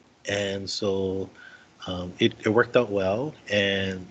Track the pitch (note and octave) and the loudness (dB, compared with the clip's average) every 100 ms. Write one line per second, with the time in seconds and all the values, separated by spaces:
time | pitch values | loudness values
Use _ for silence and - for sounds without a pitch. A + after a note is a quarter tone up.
0 | _ _ - G2+ G2 G2 F#2+ - G#2 F#2+ | _ _ -6 -4 -2 -4 -6 -4 -2 0
1 | F#2+ F#2+ F#2+ - - - - - - F2+ | 0 -2 -6 -12 -20 -20 -20 -14 -8 -8
2 | F2+ - A2+ - A#2 A2 A#2+ B2+ A2+ G2+ | -8 2 2 2 2 4 4 4 2 2
3 | F#2+ G#2+ D3+ - - G2+ G2 G2 F#2+ F#2 | 2 0 -2 -8 -2 0 2 0 -2 -6
4 | F2+ | -4